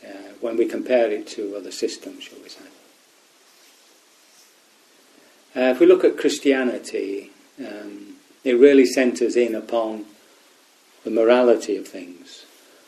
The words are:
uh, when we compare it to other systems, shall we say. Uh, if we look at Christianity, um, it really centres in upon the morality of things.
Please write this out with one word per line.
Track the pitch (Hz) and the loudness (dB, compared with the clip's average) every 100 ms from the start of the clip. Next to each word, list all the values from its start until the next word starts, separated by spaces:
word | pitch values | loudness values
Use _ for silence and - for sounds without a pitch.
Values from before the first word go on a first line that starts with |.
uh, | 98 98 - - | -20 -20 -20 -12
when | 117 113 | -6 -2
we | 113 | -2
compare | 110 - 127 113 | -4 -2 0 0
it | 104 - | -2 -8
to | - 101 101 | -10 -10 -10
other | 92 | -14
systems, | - 113 - - - | -8 -8 -8 -16 -18
shall | - - | -20 -20
we | - | -20
say. | - - - _ _ _ _ _ _ _ _ _ _ _ _ _ _ _ _ _ _ _ _ _ _ _ _ - _ _ 127 | -20 -20 -20 _ _ _ _ _ _ _ _ _ _ _ _ _ _ _ _ _ _ _ _ _ _ _ _ -20 _ _ -2
Uh, | 127 | 0
if | 127 | 4
we | 175 | 6
look | 185 160 | 6 4
at | - | 0
Christianity, | 147 - 143 131 123 107 - 107 98 98 - _ _ - | -2 -2 0 0 0 -6 -8 -8 -8 -8 -12 _ _ -18
um, | 113 104 104 104 - - _ _ 135 | -16 -16 -16 -18 -20 -20 _ _ -2
it | |
really | 120 143 139 123 | 6 8 8 6
centres | - 123 113 113 120 | 4 0 0 -2 0
in | 117 | 0
upon | 107 107 117 110 107 104 - _ _ _ _ _ _ _ _ | -2 -6 -4 -4 -6 -14 -20 _ _ _ _ _ _ _ _
the | 110 | -6
morality | 110 113 123 123 113 - 95 | 0 4 4 4 2 0 -6
of | - | -8
things. | 98 90 87 - - - _ _ _ | -16 -18 -20 -20 -20 -20 _ _ _